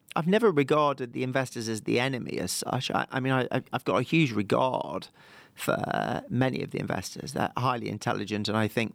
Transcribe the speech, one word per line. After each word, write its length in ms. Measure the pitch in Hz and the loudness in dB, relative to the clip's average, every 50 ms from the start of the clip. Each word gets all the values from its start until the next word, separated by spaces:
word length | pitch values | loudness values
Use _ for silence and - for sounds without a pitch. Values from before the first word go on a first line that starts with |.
| _ - - | _ -4 -2
I've 120 | - 139 170 | 0 2 4
never 240 | 190 214 233 214 | 4 6 6 6
regarded 640 | 170 143 143 131 151 151 151 147 139 131 131 120 120 | 4 4 4 4 4 4 4 2 2 0 -4 -6 -4
the 100 | 131 127 | -4 -2
investors 440 | 127 127 135 131 123 - 123 113 110 | 0 0 0 0 0 -4 -6 -4 -2
as 140 | 113 107 | -4 -4
the 180 | - - 113 120 | 0 2 2 4
enemy 380 | 123 135 131 120 - - - - | 4 2 0 -2 -4 -4 -4 -4
as 140 | - 92 | -4 -2
such. 400 | - - - - - 123 127 - | -4 -4 -4 -2 -2 -2 -2 0
I, 160 | - - - - | -2 -2 -2 -2
I 80 | - 131 | -2 -2
mean, 140 | 127 135 131 | 0 2 2
I, 140 | 131 123 - | 2 2 0
I, 120 | - 127 - - - | -2 -4 -4 -2 -6
I've 100 | 123 - | -4 0
got 140 | - 98 101 | 2 2 2
a 60 | 123 | 2
huge 280 | - - 165 160 127 | 2 4 4 4 4
regard 760 | 110 104 101 101 120 120 127 131 127 - - - 71 95 - - _ - - - - - - - _ | 2 -2 0 2 2 2 4 2 0 -2 -2 -4 -6 -8 -8 -10 _ -20 -20 -20 -20 -20 -20 -20 _
for 640 | - - - - - - - - 55 53 - - - - 285 | -6 -2 0 0 0 0 0 0 0 0 0 -2 -4 -4 -2
many 320 | - 123 131 131 131 - | 0 0 0 0 0 -2
of 80 | - - | -6 -6
the 100 | - - | -4 -6
investors. 540 | - - - - 92 - - - - - 135 | -4 -4 -4 -4 -6 -8 -10 -10 -12 -8 -4
They're 180 | - 110 - - - | -2 -2 -2 -2 -2
highly 320 | 120 131 127 120 107 107 | -2 -2 -2 -2 -4 -6
intelligent, 580 | 104 107 - 120 110 101 104 95 107 104 104 104 | -8 -4 -2 -2 -2 -2 -2 -4 -4 -4 -2 0
and 80 | 104 | 2
I 120 | 110 110 104 | 2 0 2
think 260 | - 123 113 104 - | 2 0 -2 -2 -4